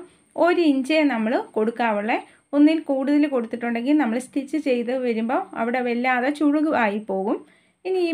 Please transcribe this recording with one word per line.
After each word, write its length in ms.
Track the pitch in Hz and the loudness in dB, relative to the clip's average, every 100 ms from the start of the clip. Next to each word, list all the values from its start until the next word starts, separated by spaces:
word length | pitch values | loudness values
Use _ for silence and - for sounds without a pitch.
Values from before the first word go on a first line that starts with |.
| 349 _ _ - | -8 _ _ 0
ഒരു 180 | 339 349 320 | 2 4 2
ഇഞ്ചേ 300 | 269 262 311 294 | 2 2 2 2
നമ്മൾ 240 | 226 214 311 - | 0 -2 -2 -2
കൊടുക്കാവുള്ളേ. 600 | 220 220 233 233 208 214 302 - _ _ | -2 -2 0 -2 -2 -2 -4 -6 _ _
ഒന്നിൽ 220 | 285 302 320 302 | 4 4 4 -2
കൂടുതൽ 360 | 262 269 294 294 | -2 2 2 2
കൊടുത്തിട്ടുണ്ടെങ്കിൽ 600 | 262 226 240 240 233 247 302 | 0 -4 -6 -4 -2 2 2
നമ്മൾ 180 | 233 240 | 2 -2
സ്റ്റിച്ച് 340 | 254 285 262 311 294 | -4 -6 -4 -4 0
ചെയ്ത് 260 | 240 233 262 | -2 -2 -2
വരുമ്പോൾ 380 | 247 220 226 311 381 - | -2 -2 -2 -2 -4 -6
അവിടെ 180 | 233 254 247 | -2 -2 -2
വല്ലാതെ 420 | 240 254 254 262 294 | -2 0 0 0 0
ചുളുവായി 600 | 294 302 311 - 214 208 214 | 2 2 0 2 0 -2 -4
പോകും. 280 | 190 196 359 - _ _ _ 370 | -4 -2 -4 -8 _ _ _ -4
ഇനി 120 | 370 | -2
ഈ 60 | 339 | -2